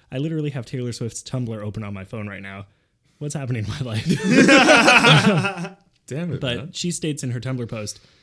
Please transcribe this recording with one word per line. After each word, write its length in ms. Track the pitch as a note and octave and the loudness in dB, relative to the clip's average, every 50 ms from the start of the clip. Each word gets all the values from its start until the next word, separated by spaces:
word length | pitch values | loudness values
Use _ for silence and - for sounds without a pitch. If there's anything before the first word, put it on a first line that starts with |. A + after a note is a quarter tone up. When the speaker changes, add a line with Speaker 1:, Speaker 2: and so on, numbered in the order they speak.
| _ - | _ -10
Speaker 1:
I 80 | - C3 | -6 -6
literally 320 | C#3+ D#3+ E3 D#3 D3 D3 | -4 -4 -4 -4 -4 -4
have 160 | C#3 C#3+ A#2 - | -6 -6 -10 -8
Taylor 240 | - C3 B2 B2 | -8 -8 -6 -6
Swift's 320 | A#2 - B2 A2+ - - - | -6 -6 -8 -8 -8 -10 -12
Tumblr 360 | - - C3 B2 A#2 A2+ G#2+ | -8 -6 -6 -6 -6 -8 -8
open 240 | G#2 G#2+ G2+ A2 A2 | -8 -8 -8 -8 -8
on 120 | G2+ G#2 | -8 -10
my 100 | G2 F#2+ | -12 -12
phone 240 | - - A2+ G#2 G#2 | -12 -12 -10 -10 -10
right 140 | G2+ F#2+ G2 | -12 -12 -14
now. 240 | G2 G2 G2 G2+ _ _ _ _ _ _ _ _ _ _ - | -14 -14 -14 -16 _ _ _ _ _ _ _ _ _ _ -12
What's 160 | D3 D3 D3 | -10 -10 -8
happening 300 | D#3 C3+ A#2+ C3 A#2 G#2+ | -8 -6 -6 -4 -4 -4
in 60 | G#2+ | -6
my 80 | G#2+ - | -6 -6
life? 260 | C3 B2 A2 G#2+ - | -6 -6 -6 -4 0
<laughs> 2000 | D#3+ F#3 - - - - - C4+ - C#4 C4+ B3+ - D#4 B3 A3 - - - - B3 - - - G#3+ G3+ D#3 F#3 G3 F#3+ F3 E3+ E3+ F#3 _ _ _ _ _ _ | 0 0 0 2 2 6 6 8 8 8 8 8 8 6 6 6 6 6 6 8 8 6 8 6 6 4 4 2 -2 -4 -6 -10 -12 -12 _ _ _ _ _ _
Speaker 2:
Damn 280 | - - D3 F3 F3 C3 | -10 -8 -6 -6 -6 -6
it, 60 | A#2 | -4
Speaker 1:
But 180 | - B2+ A#2+ B2 | -4 -4 -4 -4
Speaker 2:
man. 140 | C3 F3 | -8 -10
Speaker 1:
she 200 | - - - F3 | -10 -6 -6 -6
states 320 | E3+ - - D#3+ D3 C#3+ - | -6 -4 -4 -6 -6 -4 -6
in 80 | B2+ | -6
her 80 | A#2 B2 | -6 -6
Tumblr 280 | A#2 C3 C3 B2 A#2+ A2+ | -6 -6 -6 -6 -6 -8
post 320 | - A2+ G#2+ G#2 - - _ _ _ _ | -8 -10 -10 -10 -12 -14 _ _ _ _